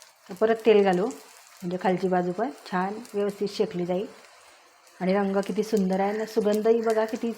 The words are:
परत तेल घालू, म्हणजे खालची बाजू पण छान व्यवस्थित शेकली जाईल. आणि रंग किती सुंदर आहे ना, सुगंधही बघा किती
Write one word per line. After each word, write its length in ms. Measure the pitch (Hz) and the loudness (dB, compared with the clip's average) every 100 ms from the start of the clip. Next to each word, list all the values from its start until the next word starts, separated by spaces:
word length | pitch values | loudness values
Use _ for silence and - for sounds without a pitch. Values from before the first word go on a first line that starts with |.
| - _ - | -20 _ -12
परत 340 | 185 220 220 233 | -2 0 2 6
तेल 180 | 208 | 6
घालू, 220 | 190 180 233 | 6 2 0
म्हणजे 720 | - - - - - 180 180 | -6 -16 -20 -20 -12 -8 -2
खालची 260 | 196 185 185 | 0 0 0
बाजू 240 | 180 180 | 0 0
पण 180 | 180 254 - - | -2 -6 -6 -6
छान 280 | 185 190 214 240 | -4 -4 -6 -8
व्यवस्थित 340 | 202 202 202 202 | -4 -4 -2 -6
शेकली 360 | - 196 175 175 | -2 -2 -2 -2
जाईल. 200 | 180 233 - - - - - - _ - - | -4 -4 -12 -20 -20 -20 -20 -20 _ -20 -4
आणि 140 | 185 | 0
रंग 240 | 196 196 196 190 | 2 2 0 -2
किती 160 | 196 | -2
सुंदर 360 | 208 214 185 190 | 0 2 2 2
आहे 180 | 196 214 | 0 0
ना, 80 | 220 | -2
सुगंधही 560 | 233 202 208 226 233 | 0 2 2 2 0
बघा 240 | 226 220 220 | 0 0 -2
किती 280 | 240 233 | -4 -6